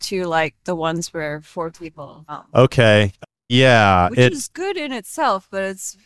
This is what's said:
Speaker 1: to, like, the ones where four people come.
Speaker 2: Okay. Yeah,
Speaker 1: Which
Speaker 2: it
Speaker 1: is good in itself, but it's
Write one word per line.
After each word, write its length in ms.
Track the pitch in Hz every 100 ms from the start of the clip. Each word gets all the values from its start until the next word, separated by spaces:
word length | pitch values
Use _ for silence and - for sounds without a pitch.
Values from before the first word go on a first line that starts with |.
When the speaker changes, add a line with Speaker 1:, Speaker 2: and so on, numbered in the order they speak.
| -
Speaker 1:
to, 160 | 190 180
like, 300 | 160 160 _ -
the 100 | 170
ones 380 | 160 165 -
where 280 | 170 151 151
four 300 | 156 - 165
people 540 | 165 160 156 139 139 156
come. 180 | 147 -
Speaker 2:
Okay. 580 | - 127 - 113 104 104 - - _ -
Yeah, 600 | 123 131 117 104 92 90
Speaker 1:
Which 100 | 123
Speaker 2:
it 140 | 123
Speaker 1:
is 140 | 294 -
good 300 | - 381 370
in 140 | 294
itself, 560 | 254 190 - 285 196 -
but 120 | 196
it's 340 | 196 190 - 190